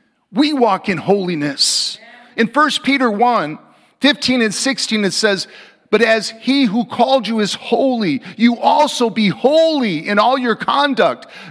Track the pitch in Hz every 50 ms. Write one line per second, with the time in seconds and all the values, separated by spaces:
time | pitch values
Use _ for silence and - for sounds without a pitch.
0 | _ _ _ _ _ _ - 214 294 294 302 262 240 214 190 180 - 208 185 147
1 | - 175 202 202 185 175 175 151 147 147 139 - - - - - - - - -
2 | - - - - - - - - 233 - - 294 302 285 - - - 269 277 269
3 | 262 233 202 202 240 247 240 208 156 147 156 - - _ _ _ _ _ _ -
4 | - 285 254 - - - 254 247 226 214 165 - - 269 262 - - - 220 214
5 | 202 185 - - 220 208 196 185 - - - - - - _ _ _ _ 208 214
6 | 233 220 220 220 208 - - - - 240 269 277 269 202 190 240 226 - - -
7 | 240 262 269 269 202 202 226 220 208 170 - - - - 233 - 269 262 247 233
8 | 208 165 139 - - 185 - - 226 240 240 - - 240 - 294 302 277 - -
9 | 240 226 - 226 214 185 - - - 262 302 320 320 320 311 285 247 208 165 147
10 | - - 208 202 208 240 269 277 247 233 214 - - - 233 277 285 285 254 220
11 | 196 151 120 - - - - - - 170